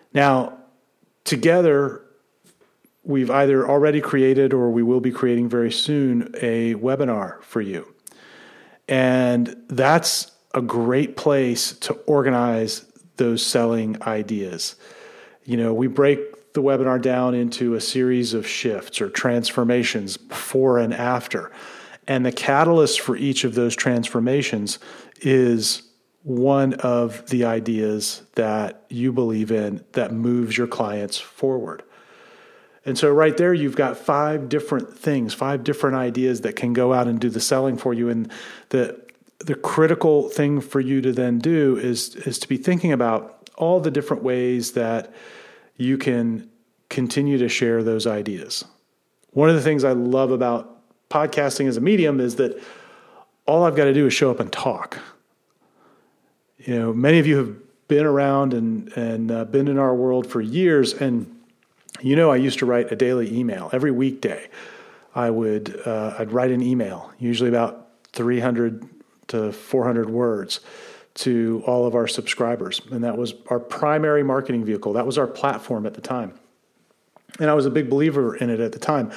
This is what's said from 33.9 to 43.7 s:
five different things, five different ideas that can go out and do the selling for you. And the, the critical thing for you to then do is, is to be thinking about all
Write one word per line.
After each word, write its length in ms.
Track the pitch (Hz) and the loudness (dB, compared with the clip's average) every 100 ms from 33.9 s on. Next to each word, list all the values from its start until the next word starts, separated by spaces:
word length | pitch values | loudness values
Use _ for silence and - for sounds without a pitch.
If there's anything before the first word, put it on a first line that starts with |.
| - | -2
five 540 | - 143 151 151 131 | 0 0 0 -2 -2
different 480 | 147 143 135 - - | -4 -2 -4 -6 -6
things, 380 | 160 139 110 - | -2 0 -2 -4
five 280 | 135 139 | -4 -2
different 340 | 120 143 139 131 | -2 0 0 0
ideas 440 | 123 123 127 117 | -2 0 0 0
that 140 | 110 - | -4 -4
can 180 | 120 | -2
go 200 | 120 123 | 2 2
out 140 | 127 120 | 2 2
and 120 | 117 | 0
do 100 | 120 | -2
the 100 | 120 | -2
selling 380 | - 131 135 117 | 0 0 0 -2
for 160 | 127 | -2
you. 160 | 117 120 | 0 0
And 220 | 117 113 - - - - | -2 -4 -10 -18 -20 -2
the, 300 | 131 120 - - _ _ - | 0 0 -6 -20 _ _ -10
the 160 | 156 | -6
critical 760 | 139 - - 160 160 160 147 - | -6 -2 2 2 4 4 4 2
thing 300 | - 143 143 | 0 0 0
for 180 | 139 139 | 0 -2
you 200 | 127 135 | 0 0
to 100 | 127 | 0
then 260 | 123 123 120 | 0 0 0
do 400 | 151 165 139 117 | 2 2 2 2
is, 380 | 123 117 - - | 0 -4 -6 -10
is 240 | 139 123 | -8 -8
to 80 | - | -6
be 100 | 131 | -4
thinking 340 | 185 175 175 | 0 0 2
about 600 | 131 120 110 - - - - | 2 2 0 -4 -16 -18 -4
all 240 | 165 | 2